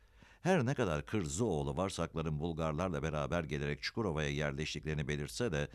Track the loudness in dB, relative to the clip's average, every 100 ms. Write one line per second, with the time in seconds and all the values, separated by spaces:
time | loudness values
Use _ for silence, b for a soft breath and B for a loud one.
0 | B B B B 2 4 4 2 2 2
1 | 0 -2 0 0 2 2 0 0 -2 -2
2 | -2 -2 -2 0 -2 0 0 0 0 0
3 | 0 0 0 0 0 -2 -2 -2 -4 -2
4 | 0 2 0 2 0 0 -4 -4 -2 -2
5 | 0 -2 -4 -2 0 0 -2